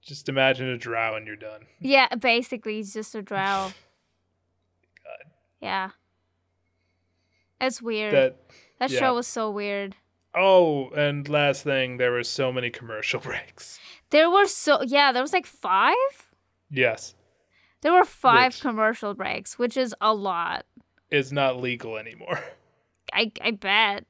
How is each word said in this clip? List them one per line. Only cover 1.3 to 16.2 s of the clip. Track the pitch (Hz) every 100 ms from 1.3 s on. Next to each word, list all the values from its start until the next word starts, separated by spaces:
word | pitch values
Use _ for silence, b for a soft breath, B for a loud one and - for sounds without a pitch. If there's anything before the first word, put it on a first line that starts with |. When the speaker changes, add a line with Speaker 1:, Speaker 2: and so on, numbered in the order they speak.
| 107
Speaker 1:
done. | 107 107 _ _
Speaker 2:
Yeah, | 262 277 254 240
basically, | 254 233 247 233 220 214
he's | 202
just | 220 214 220
a |
drow. | 196 196
Speaker 1:
<laughs> | 196 196 190 - _ _ _ _ _ _ _ _ _ _ _ _
God. | - - 160 _ _ _
Speaker 2:
Yeah. | 190 190 190 _ _ _ _ _ _ _ _ _ _ _ _ _ _ _ _ _
It's | 262 -
weird. | 233 220 214
Speaker 1:
That, | 143 131 - _ b b _
Speaker 2:
That | 262
Speaker 1:
yeah. | 262
Speaker 2:
show | 262 240
was | 240
so | - 220
weird. | 208 202 202 196 - _ _ _ -
Speaker 1:
Oh, | 190 185 170 143 127
and | 151 147 143 143
last | 147 143 131
thing, | 147 135 127 123
there | 123
were | 123
so | 117 - 131
many | 127 120
commercial | - 117 107 - 120
<laughs> |
breaks. | 131 - - - - - B B _
Speaker 2:
There | 294 330
were | 381 403
so, | - - 285
yeah, | 254 277 285
there | 247
was, | 277
like, | 359 -
five? | - 185 190 240 440 539 -